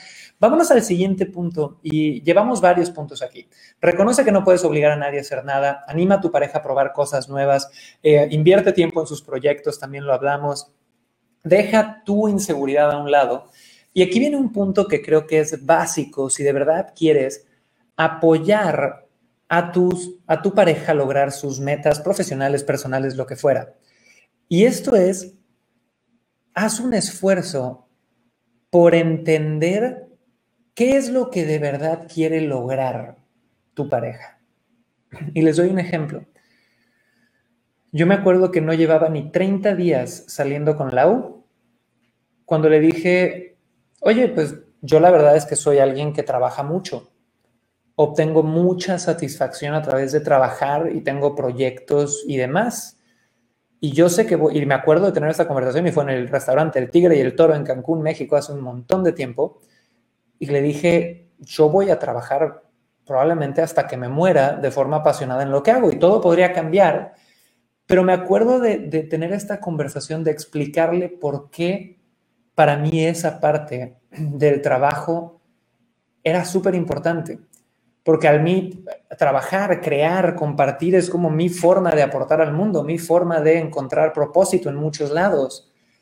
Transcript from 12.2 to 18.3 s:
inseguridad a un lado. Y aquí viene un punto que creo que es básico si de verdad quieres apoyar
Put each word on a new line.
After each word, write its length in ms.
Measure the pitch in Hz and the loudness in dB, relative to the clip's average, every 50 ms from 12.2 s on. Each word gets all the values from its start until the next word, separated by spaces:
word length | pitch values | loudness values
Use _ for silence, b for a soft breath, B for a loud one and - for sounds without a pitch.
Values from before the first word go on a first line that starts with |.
| 214 | 0
inseguridad 640 | 214 202 190 - - 156 139 139 135 139 147 147 147 | 0 0 -2 -2 -4 -4 -4 -2 0 2 2 2 2
a 60 | 147 143 | 0 -2
un 120 | 143 143 | -2 2
lado. 380 | 147 143 135 120 127 131 - b b b b b b b b b _ | 4 4 4 2 -2 -6 -8 b b b b b b b b b _
Y 100 | 185 180 | 0 2
aquí 160 | 175 185 233 | 2 2 0
viene 180 | 277 294 294 | 0 0 0
un 140 | 277 262 220 | -2 -2 -2
punto 360 | - 202 202 190 185 208 190 | -2 -2 -2 0 0 0 0
que 140 | - 160 143 | 0 -2 -4
creo 240 | - - 156 156 151 | 0 0 0 0 2
que 120 | - 156 156 | 2 0 0
es 260 | 151 151 156 131 139 | 0 0 -6 -6 0
básico 640 | 156 165 165 156 - - 156 135 - - 139 135 131 | 2 2 2 2 -2 -4 -6 -8 -6 -6 -6 -4 -4
si 140 | - - 143 | -4 -2 0
de 100 | 143 139 | 0 0
verdad 400 | 139 139 151 160 180 190 - _ | 0 0 0 0 -2 -4 -8 _
quieres 520 | - 165 156 147 139 131 135 - - _ _ _ _ _ _ _ _ _ _ _ | 0 2 2 4 2 2 -2 -6 -10 _ _ _ _ _ _ _ _ _ _ _
apoyar 1120 | - 160 160 156 - 170 165 | -2 -2 -2 0 2 2 4